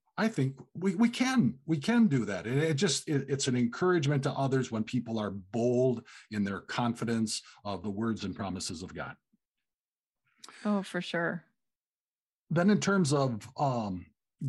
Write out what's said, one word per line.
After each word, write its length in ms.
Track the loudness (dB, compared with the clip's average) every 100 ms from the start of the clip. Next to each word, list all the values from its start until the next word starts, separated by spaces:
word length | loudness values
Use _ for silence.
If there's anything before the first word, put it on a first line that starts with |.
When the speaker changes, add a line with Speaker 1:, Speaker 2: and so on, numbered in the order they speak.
| _ -4
Speaker 1:
I 120 | -2
think 320 | 0 -2 -4 -14
we, 200 | -4 -2
we 140 | 2 2
can, 460 | 2 2 4 2 0 -2
we 120 | -2
can 280 | 2 4 6
do 180 | 4 0
that." 200 | -4 -2
And 160 | 0
it 120 | 2
just, 340 | 2 2 0 0
it, 160 | -2 0
it's 200 | 0 2
an 80 | 2
encouragement 640 | 2 2 2 4 2 2
to 80 | 0
others 380 | 0 0 0 0
when 140 | -2
people 340 | -2 -2 -2 -4
are 120 | -4
bold 720 | -6 -6 0 2 4 2 0 -6 -20 -8
in 140 | -2
their 160 | -2 -4
confidence 840 | -6 -2 -2 -2 -2 0 -2 -4 -10 -12
of 180 | -8 -6
the 80 | -6
words 320 | -4 -2 -2
and 140 | -6 -6
promises 460 | -6 -6 -8 -8
of 120 | -10
God. 220 | -10 -10 -12 _ _ _ _ _ _ _ _ _ _ _ _ -20 -8
Speaker 2:
Oh, 180 | -2 -2
for 180 | -2 -6
sure. 420 | -4 -2 -2 -4 -10 _ _ _ _ _ _ _ _ _ _
Speaker 1:
Then 200 | 2 4
in 80 | 4
terms 340 | 4 2 4
of, 360 | 2 2 -2 -8 -2
um, 500 | -2 0 -4 -6 -10 _ _ _